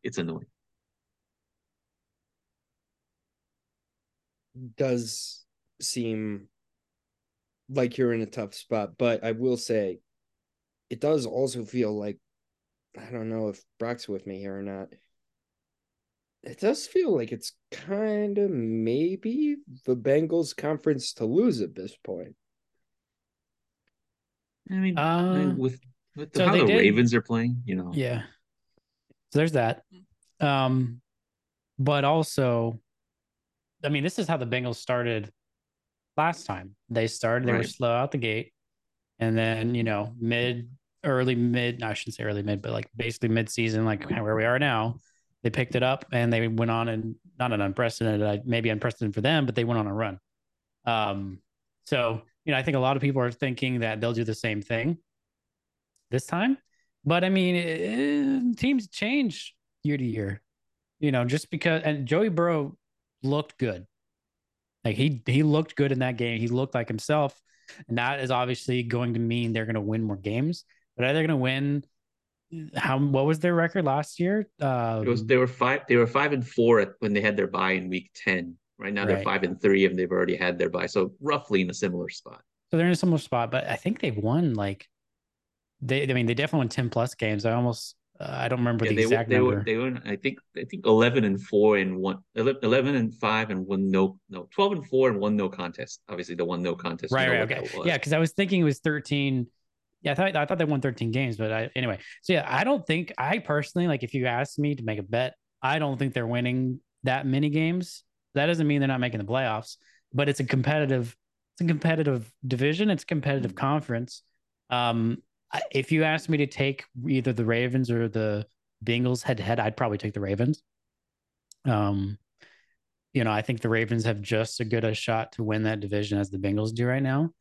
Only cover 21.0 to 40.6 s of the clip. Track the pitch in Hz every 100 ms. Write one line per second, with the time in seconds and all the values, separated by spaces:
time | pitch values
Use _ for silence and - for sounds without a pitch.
21 | - - 113 147 240 131 92 - 92 -
22 | - 92 90 - _ _ _ _ _ _
23 | _ _ _ _ _ _ _ _ _ _
24 | _ _ _ _ _ _ - 190 190 165
25 | 156 170 180 185 185 - 127 127 - _
26 | _ - 151 - 185 180 117 220 104 107
27 | 120 117 - 113 117 123 120 92 90 143
28 | 127 120 - _ _ _ _ _ _ _
29 | _ _ _ 143 160 151 113 123 _ 180
30 | - _ _ _ 147 139 131 131 123 120
31 | _ _ _ _ _ _ _ - 135 143
32 | 139 160 156 - 131 117 113 113 _ _
33 | _ _ _ _ _ _ _ _ 143 147
34 | 151 - 175 160 123 127 123 113 - 123
35 | 120 113 107 _ _ _ _ _ _ _
36 | _ - 160 165 - 95 95 104 _ 117
37 | 113 - 113 120 127 120 110 - 123 120
38 | 139 143 117 110 - _ _ _ _ _
39 | _ _ 113 113 113 110 113 120 113 104
40 | 110 120 117 117 123 120